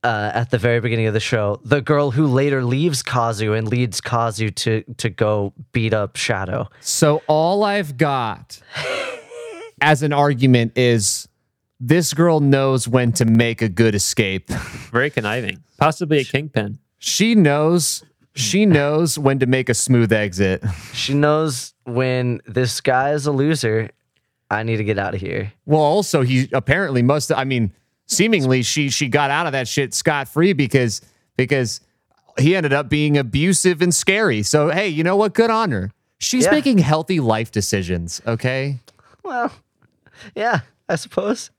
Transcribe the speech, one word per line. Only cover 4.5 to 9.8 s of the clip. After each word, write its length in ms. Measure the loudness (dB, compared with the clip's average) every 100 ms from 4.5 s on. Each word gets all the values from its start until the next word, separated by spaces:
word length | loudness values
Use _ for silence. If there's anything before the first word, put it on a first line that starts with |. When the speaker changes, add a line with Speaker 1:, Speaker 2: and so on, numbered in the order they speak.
| -2
Speaker 1:
to, 260 | -2 -2 -4 -8
to 100 | -6
go 420 | -2 0 0 -4 -8 -6
beat 220 | -2 0
up 200 | 0 -2 -6
Shadow. 520 | -4 -4 -4 -6 -8 _
Speaker 2:
So 420 | -8 0 2 2 2
all 380 | 2 2 2
I've 320 | 0 -2 -4 -2
got 640 | 0 0 -4 -6 -14 -20 _ -10
<laughs> 1040 | -8 -8 -8 -12 -18 -16 -16 -16 -18 _